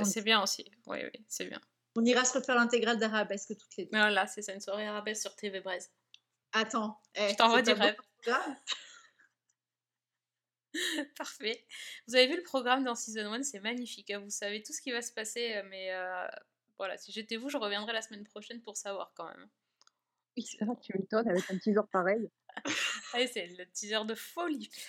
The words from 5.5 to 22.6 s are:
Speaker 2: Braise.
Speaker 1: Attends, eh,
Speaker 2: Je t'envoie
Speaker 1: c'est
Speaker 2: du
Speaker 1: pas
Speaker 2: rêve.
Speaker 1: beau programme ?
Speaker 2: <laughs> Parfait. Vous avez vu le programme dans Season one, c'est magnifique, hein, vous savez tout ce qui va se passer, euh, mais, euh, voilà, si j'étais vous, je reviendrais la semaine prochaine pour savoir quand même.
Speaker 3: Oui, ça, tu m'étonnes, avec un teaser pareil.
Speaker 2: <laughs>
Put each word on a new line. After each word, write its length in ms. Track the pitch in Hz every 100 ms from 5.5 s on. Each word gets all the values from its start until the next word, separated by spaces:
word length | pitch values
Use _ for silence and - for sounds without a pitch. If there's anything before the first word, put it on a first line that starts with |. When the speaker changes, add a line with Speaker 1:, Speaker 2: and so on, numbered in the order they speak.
| 190
Speaker 2:
Braise. 320 | 190 180 - _ _ - _ _ _
Speaker 1:
Attends, 480 | 220 214 240 214 208 _
eh, 140 | - 208
Speaker 2:
Je 60 | 208
t'envoie 220 | 226 233
Speaker 1:
c'est 80 | 233
Speaker 2:
du 60 | 202
Speaker 1:
pas 60 |
Speaker 2:
rêve. 120 | 208 214
Speaker 1:
beau 60 | - _
programme ? 360 | - 262 320 262 - - - - - _ _ _ _ _ _ _ _ _ _ _ _ _ _ _ _
Speaker 2:
<laughs> 440 | 320 359 320 294 -
Parfait. 480 | 285 - 214 226 _ - - - -
Vous 80 | 254
avez 100 | 254
vu 100 | 339
le 60 |
programme 400 | 349 269 240 254
dans 140 | 262 233
Season 360 | - 220 208
one, 120 | 226
c'est 160 | 277 196
magnifique, 500 | 202 247 240 - 202
hein, 80 | 202
vous 120 | 202
savez 300 | 202 208 208
tout 100 | 214
ce 80 | -
qui 100 | -
va 120 | 240
se 100 | 240
passer, 420 | - 214 240 240
euh, 80 | 214 196
mais, 220 | 190 185
euh, 340 | 185 185 185 - - - _ _ -
voilà, 180 | 190 -
si 140 | -
j'étais 240 | 208 214 226
vous, 120 | 262
je 80 | 285
reviendrais 340 | 208 202 214
la 100 | 220
semaine 220 | 214 208
prochaine 360 | 208 - 208 240
pour 160 | 226 208
savoir 360 | 202 196 -
quand 120 | - 165
même. 200 | - 196 _ _ _ _ _ _ _ _ -
Speaker 3:
Oui, 60 |
ça, 240 | 214 - 214 240
tu 160 | - 190
m'étonnes, 300 | 190 220 226
avec 200 | 180 -
un 100 | 185
teaser 200 | - 208 202
pareil. 360 | 190 180 214 208 - -
Speaker 2:
<laughs> 560 | -